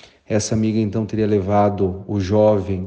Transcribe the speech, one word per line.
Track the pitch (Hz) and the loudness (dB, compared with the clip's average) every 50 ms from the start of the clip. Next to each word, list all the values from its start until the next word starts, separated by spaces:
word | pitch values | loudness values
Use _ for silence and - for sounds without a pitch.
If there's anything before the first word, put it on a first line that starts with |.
| - - _ _ _ | -20 -20 _ _ _
Essa | - - 107 - - 120 | -4 -2 -2 -2 -2 -2
amiga, | 110 110 110 107 110 | 0 0 0 0 0
então, | 110 101 95 113 107 | -2 -2 -2 -4 -4
teria | 95 - 107 107 | -4 -2 -2 0
levado | 104 107 101 92 95 104 104 104 104 98 95 98 92 90 - - - | 0 0 0 0 2 2 2 2 2 2 0 -2 -2 -2 -6 -8 -6
o | 104 101 | -4 -4
jovem | 95 90 104 107 107 107 107 104 92 92 98 92 92 | -2 0 2 4 4 4 4 2 0 -4 -6 -6 -6